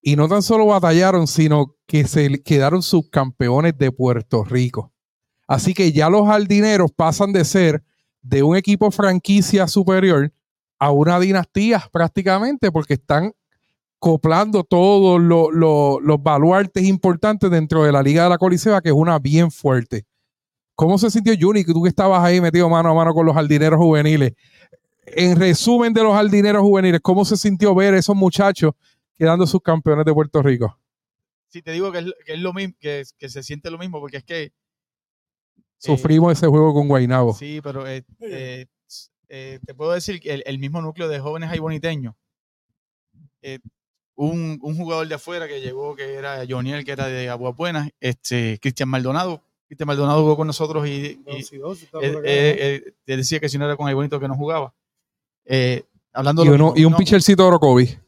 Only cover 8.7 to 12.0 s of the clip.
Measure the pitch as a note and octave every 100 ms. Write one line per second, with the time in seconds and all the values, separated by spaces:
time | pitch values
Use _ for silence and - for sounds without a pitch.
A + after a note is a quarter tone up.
8.7 | G3+ G#3+ - G3 F#3 - G3+ F#3 G3 E3+
9.7 | G3+ F#3 F#3+ F#3+ D3+ D3 _ _ _ _
10.7 | _ C#3+ C#3+ D#3 F3+ F#3 F#3+ E3 G3 A3
11.7 | G#3+ - E3